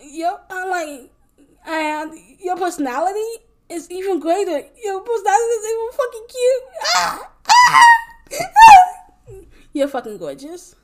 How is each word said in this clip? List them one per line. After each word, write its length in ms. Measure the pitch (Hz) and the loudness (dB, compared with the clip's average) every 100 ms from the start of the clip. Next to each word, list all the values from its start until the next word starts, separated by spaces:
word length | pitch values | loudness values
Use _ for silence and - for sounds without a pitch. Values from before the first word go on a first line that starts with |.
yo, 380 | 277 294 330 392 _ | -20 -10 -10 -10 _
I'm 200 | 370 370 | -12 -8
like, 420 | 359 311 277 262 _ _ _ _ _ - | -8 -8 -14 -20 _ _ _ _ _ -12
and 480 | 320 302 302 320 320 _ _ | -8 -8 -8 -12 -16 _ _
your 180 | 359 359 | -10 -6
personality 880 | 359 - 277 247 339 403 440 453 _ _ _ | -6 -6 -8 -6 -6 -6 -8 -12 _ _ _
is 200 | 339 - | -18 -14
even 280 | 359 381 359 | -12 -8 -6
greater. 460 | 294 359 381 294 - _ | -4 -4 -4 -8 -10 _
Your 180 | 427 381 | -12 -12
personality 420 | 427 453 403 392 | -8 -8 -2 -2
is 280 | 466 466 427 | -2 -6 -6
even 200 | 453 453 | -8 -8
fucking 360 | 508 494 466 466 | -8 -8 -10 -18
cute. 340 | 508 494 523 508 659 - - | -6 -2 -2 -6 -12 -6 -4
Ah! 360 | 175 - - _ - | -4 -8 -16 _ 0
Ah! 340 | 960 988 - 960 906 - - _ - 719 784 906 784 740 - - _ _ | 4 4 6 6 6 0 -18 _ -12 -4 6 10 10 8 0 -20 _ _
<laughs> 400 | 381 - _ _ | -20 -20 _ _
You're 140 | 294 277 | -6 -6
fucking 300 | 269 233 208 | -6 -12 -14
gorgeous. 580 | 160 139 277 349 - _ | -14 -14 -16 -20 -20 _